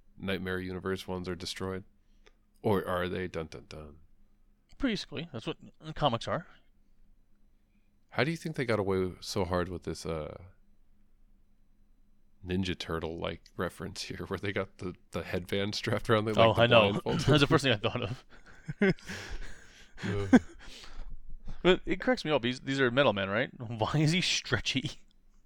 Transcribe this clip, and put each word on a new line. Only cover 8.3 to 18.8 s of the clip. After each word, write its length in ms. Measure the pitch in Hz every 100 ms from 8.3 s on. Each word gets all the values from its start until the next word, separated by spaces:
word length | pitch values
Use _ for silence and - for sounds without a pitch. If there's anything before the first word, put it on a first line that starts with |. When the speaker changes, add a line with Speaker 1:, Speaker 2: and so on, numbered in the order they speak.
Speaker 1:
you 60 | 165
think 180 | 165 151
they 100 | 123
got 140 | 107
away 320 | 98 95 92 85
so 240 | - 107 90
hard 220 | 90 87
with 160 | 85
this, 220 | - 82 82
uh, 320 | 80 76 - 92 - - - - - - - - - _ _ _ _ - _ - _ - - 90
Ninja 320 | 92 92 85
Turtle-like 640 | - 82 80 85 87 87 - -
reference 440 | 87 - 87 -
here, 140 | - 95
<laughs> 100 | 85
where 120 | 92
they 120 | 101
got 260 | 98 98 -
the, 140 | 92 85 _
the 120 | 90
headband 520 | - 92 87 101 101 -
strapped 340 | - 104 -
around 160 | 110 110
them, 100 | 107
like, 120 | 113
Speaker 2:
Oh, 60 |
Speaker 1:
the 80 | 110
Speaker 2:
I 60 | 120
know. 140 | 120
<laughs> 220 | 101 104
Speaker 1:
blindfold? 160 | 113 156
Speaker 2:
That's 200 | - 147
the 60 | 143
first 160 | 160
thing 100 | 135
I 40 | 107
thought 240 | 113 120
of. 220 | 107 127 - - - - -
<laughs> 140 | -